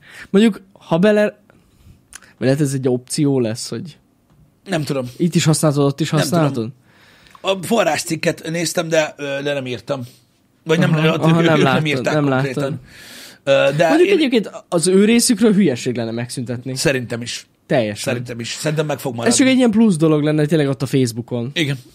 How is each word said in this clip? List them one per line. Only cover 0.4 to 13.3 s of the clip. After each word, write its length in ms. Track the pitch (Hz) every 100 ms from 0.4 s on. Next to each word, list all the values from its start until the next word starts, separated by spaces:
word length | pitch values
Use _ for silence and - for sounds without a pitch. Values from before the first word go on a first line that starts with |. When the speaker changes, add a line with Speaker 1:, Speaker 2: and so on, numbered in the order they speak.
| 226 190 -
Speaker 1:
ha 240 | _ - 165
bele-, 420 | 214 208 208 - _ _ _ _ - - _ - - _
vagy 100 | 127
lehet 140 | 143
ez 120 | 143
egy 140 | 135 127
opció 520 | 123 123 - 143 135
lesz, 300 | 113 120 -
hogy 280 | 113 151 - _ _ _ _ _ _ -
Speaker 2:
Nem 180 | 170
tudom. 260 | 139 139 123 -
Speaker 1:
itt 180 | 170 170
is 80 |
használhatod, 420 | 156 151 156 143 143
ott 140 | 143
is 100 | 156
Speaker 2:
Nem 120 | 156
tudom. 180 | 143 170
Speaker 1:
használhatod? 320 | 147 131 110 - _ _ _ _ _ -
Speaker 2:
A 240 | 190 190 160
forráscikket 840 | 226 165 147 - 156 170 151 170
néztem, 360 | 165 160 - 165
de, 260 | 160 151 -
ö, 60 | 143 139
de 100 | 143
nem 120 | 143 127
írtam. 360 | 117 - 139 123 - _ _ _ _
Vagy 160 | 160 165
nem, 140 | 180
Speaker 1:
Aha, 140 | 156 160
Speaker 2:
ott 80 | -
Speaker 1:
aha, 80 | 156
Speaker 2:
ők, 40 | 165
Speaker 1:
nem 60 |
Speaker 2:
ők 60 | 165
nem 120 | 151
Speaker 1:
láttam, 240 | 139 127 156
Speaker 2:
írták 280 | 135 120
Speaker 1:
nem 140 | 151 143
Speaker 2:
konkrétan. 340 | 131 135 127
Speaker 1:
láttam. 160 | 135 156 - - - - -